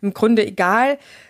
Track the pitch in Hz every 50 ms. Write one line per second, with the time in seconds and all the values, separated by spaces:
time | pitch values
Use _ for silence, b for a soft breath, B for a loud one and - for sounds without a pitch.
0 | 202 202 185 - 214 220 233 220 - - 190 - 185 180 202 226 254 277 285 277
1 | B B B B B